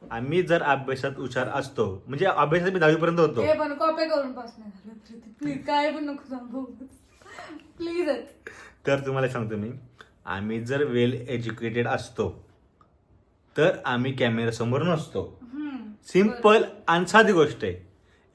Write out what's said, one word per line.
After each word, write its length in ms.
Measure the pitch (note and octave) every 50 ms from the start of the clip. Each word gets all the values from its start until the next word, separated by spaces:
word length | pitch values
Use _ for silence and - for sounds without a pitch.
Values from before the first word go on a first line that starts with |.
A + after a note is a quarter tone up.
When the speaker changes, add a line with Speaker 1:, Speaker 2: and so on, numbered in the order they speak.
| - -
Speaker 1:
आम्ही 300 | A#2 A#2 B2+ C#3 D#3 F#3
जर 200 | F3 D3+ E3+ E3+
अभ्यासात 500 | C#3 C#3+ C#3 C3+ B2+ C3 C3+ C3+ C3+ C#3 C3+
हुशार 300 | C#3+ C#3 A#2+ - C3 B2+
असतो, 560 | A2+ A2 C#3 - - - - G#2+ G2 F#2+ - -
म्हणजे 180 | B2 C3 C#3+ F#3+
अभ्यासात 460 | F#3+ - D3+ D3+ D3 E3+ F3 F3 F#3+
मी 80 | F#3 F#3
दहावीपर्यंत 400 | D#3 D#3 D#3+ D#3+ E3 E3 E3+ E3+
होतो. 220 | D#3+ D3 - -
Speaker 2:
हे 120 | - D#4 D#4
पण 200 | D4+ D4+ D4 C#4+
कॉप्या 360 | C4+ D#4+ D#4+ D#4+ D#4+ D#4+ D#4+
करून 240 | D#4 C#4+ C4+ B3+ A#3
पास 220 | B3 A#3 A#3 -
नाही 140 | A3 G#3+ G#3
झालो. 640 | F#3+ - - G#3+ A3+ - - - A3+ A#3 - A3 - -
प्लीज, 260 | D4 C#4+ C4+ C4 -
काय 260 | D4 D4 C#4+ D4 D#4
पण 140 | D4 D#4 D4
नको 240 | C#4+ C#4+ C#4+ - -
सांगू. 360 | C4 B3 A#3+ A3 G#3+ C4+ C4 A#3+ A3 G#3+ C4 C4+ - - _ _ _ _ - G4 - - - F4 D#4 D4+ - - _
प्लीजच. 500 | - E4+ E4+ E4+ F4 E4+ D4+ B3+ - - - - _ _ - - - - - - _ -
Speaker 1:
तर 120 | C#3 C#3 C3
तुम्हाला 300 | - C3+ C3+ C3 C3 B2
सांगतो 260 | C3 B2 A2+ A2 A2
मी, 160 | G2+ G#2 A#2 - - - - _ - - _ _ _ -
आम्ही 360 | F2 F#2 G2 G#2 G#2+ A2+ A#2
जर 220 | A#2 A#2+ C3+ C#3 D3
वेल 420 | C3 A#2+ A#2+ A#2+ B2 C3 - - -
एज्युकेटेड 580 | B2+ A#2 A#2 A2 A2 - A#2 A#2 A#2 A#2+ A#2+
असतो, 580 | A#2+ B2+ A#2+ - - - - G#2 F2+ - - - - _ _ _ _ _ _ _ _ _ _ _ _ _ _ _ _ _ _ _ _ -
तर 200 | C#3+ D3+ F#3 F#3 - -
आम्ही 280 | C3+ B2 B2 B2+ C3+ C3+
कॅमेऱ्यासमोर 680 | C3 C3 A#2 A2+ A#2 A#2 A#2 A2+ - A#2 A#2 B2 C#3+
नसतो. 580 | D#3 F3+ E3+ - - - - G2 - - - - - - C4+
Speaker 2:
हम्म, 240 | D4 D4+ D4 C4+ A#3+ G#3+ - - - _
Speaker 1:
सिंपल 500 | - - F3+ G#3 A3 A#3+ - - G#3 G#3+
Speaker 2:
बरोबर. 140 | A3+ G#3 - - - -
Speaker 1:
आणि 180 | - E3 F3 F#3
साधी 280 | F3 - A3 A3 G3 G3+
गोष्ट 320 | E3 D3 C#3 - - A2
आहे. 260 | F#2+ F2 - - - _ _ _ _ _ _ _ _